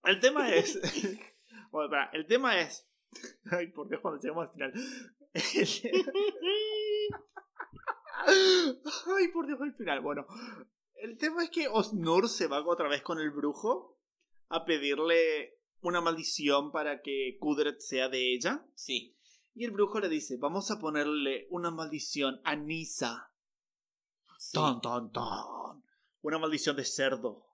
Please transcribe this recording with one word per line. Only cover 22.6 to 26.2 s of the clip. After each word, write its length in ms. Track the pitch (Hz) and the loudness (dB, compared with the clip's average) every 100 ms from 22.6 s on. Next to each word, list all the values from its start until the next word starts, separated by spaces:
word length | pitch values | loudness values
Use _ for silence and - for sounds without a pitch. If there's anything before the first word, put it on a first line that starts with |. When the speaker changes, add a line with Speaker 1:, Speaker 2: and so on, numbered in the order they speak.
| 147 160 156 - 123 117 - _ _ _ _ _ _ _ _ _ _ 143 | -4 -6 -6 -4 -4 -4 -14 _ _ _ _ _ _ _ _ _ _ _
Speaker 2:
Sí. 140 | - | -6
Speaker 1:
Ton, 280 | 147 151 120 | 0 0 0
ton, 300 | 117 120 113 | -4 -6 -6
ton. 720 | 113 117 98 - 120 123 - _ _ _ _ | -8 -6 -8 -10 -10 -12 -14 _ _ _ _